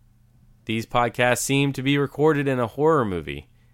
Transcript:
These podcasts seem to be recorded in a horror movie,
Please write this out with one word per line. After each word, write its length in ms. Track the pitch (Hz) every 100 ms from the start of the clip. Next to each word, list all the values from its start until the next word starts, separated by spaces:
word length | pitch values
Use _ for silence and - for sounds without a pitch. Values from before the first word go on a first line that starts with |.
| _ _ _ _ _ _ -
These 200 | 110 110
podcasts 520 | 123 120 - 123 123
seem 340 | - 139 143
to 100 | 135
be 160 | 131 143
recorded 480 | 139 - 151 147 139
in 140 | 127
a 80 | 117
horror 360 | - 156 156
movie, 440 | 110 90 73 71 - _ _